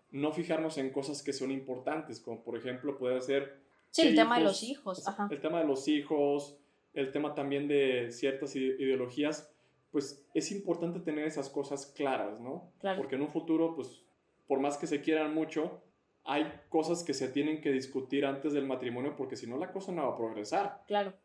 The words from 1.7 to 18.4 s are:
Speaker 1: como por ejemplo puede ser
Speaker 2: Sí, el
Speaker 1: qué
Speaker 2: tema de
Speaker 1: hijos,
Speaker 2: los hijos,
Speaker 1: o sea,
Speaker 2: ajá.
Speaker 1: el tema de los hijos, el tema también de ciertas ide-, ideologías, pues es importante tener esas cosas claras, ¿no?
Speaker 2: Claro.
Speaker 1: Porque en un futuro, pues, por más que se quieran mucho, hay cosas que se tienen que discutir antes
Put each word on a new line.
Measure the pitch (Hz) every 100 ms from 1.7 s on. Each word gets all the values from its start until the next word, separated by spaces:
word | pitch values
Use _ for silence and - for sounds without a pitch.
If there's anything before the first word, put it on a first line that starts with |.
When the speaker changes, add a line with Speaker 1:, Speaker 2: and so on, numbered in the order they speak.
| 127 - 156 151 117
Speaker 1:
como | - 113
por | - 117
ejemplo | 131 127 147 139
puede | 127 127
ser | 127 139 139 - _ _ _
Speaker 2:
Sí, | -
el | 320
Speaker 1:
qué | 220
Speaker 2:
tema | 226 240
de |
Speaker 1:
hijos, | 214
Speaker 2:
los | 196
hijos, | 226 277 202 180
Speaker 1:
o |
sea, | -
Speaker 2:
ajá. | - 202
Speaker 1:
el | 143
tema | 156 165
de | 156
los | 135 143
hijos, | 151 143 151 143 143 143 - _ _ _
el | - 135
tema | 143 147 147
también | 139 139 143
de | 143 135 127 120
ciertas | 120 139 135 143 139
ide-, | 131 131
ideologías, | 135 127 123 131 147 151 - _ _ _ _
pues | 151 139 - -
es | - -
importante | 196 196 170 170 175
tener | 170 151 151
esas | 151 123
cosas | 143 139 139 -
claras, | - 139 127 101 110
¿no? | 120 160 - _
Speaker 2:
Claro. | 196 190
Speaker 1:
Porque | - 131
en |
un | 147
futuro, | 165 160 160 165 165
pues, | 113 - _ _ _ _ -
por | 135
más | 143 143
que | 165
se | 147
quieran | 143 156 151
mucho, | 160 156 156 165 - - _ _ _
hay | - 147 156 - -
cosas | 160 160 170
que | -
se | 139 131
tienen | 143 151 156
que | 151
discutir | 135 131 135 - 139 139
antes | 135